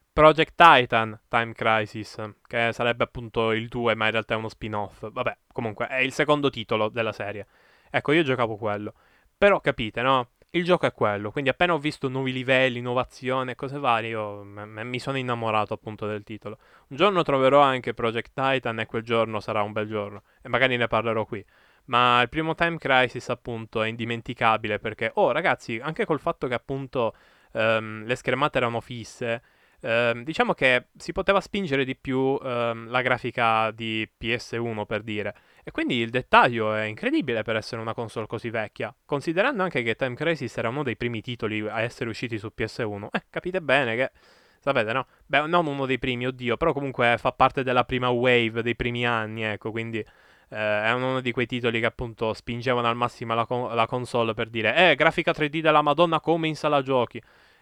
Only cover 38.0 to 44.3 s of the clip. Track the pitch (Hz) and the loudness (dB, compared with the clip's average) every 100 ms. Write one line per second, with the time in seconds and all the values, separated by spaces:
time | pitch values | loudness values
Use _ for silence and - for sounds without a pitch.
38 | 113 120 107 117 117 110 104 - 110 - | -8 -8 -6 -6 -6 -6 -6 -8 -10 -10
39 | - 143 165 165 247 247 185 139 117 110 | -6 -4 -2 0 0 0 -2 -2 -2 -2
40 | 131 120 156 160 120 - 113 139 139 110 | -4 -2 -2 -2 -4 -4 -4 -2 -4 -4
41 | 120 113 113 120 110 107 107 110 117 - | -4 -4 -8 -6 -4 -4 -4 -4 -4 -4
42 | 120 107 120 110 110 - 110 - 110 101 | -8 -6 -6 -6 -8 -6 -6 -4 -6 -6
43 | 110 185 - 165 180 185 147 131 120 113 | -6 -8 -8 -10 -6 -4 2 2 2 0
44 | 131 - _ | -2 -6 _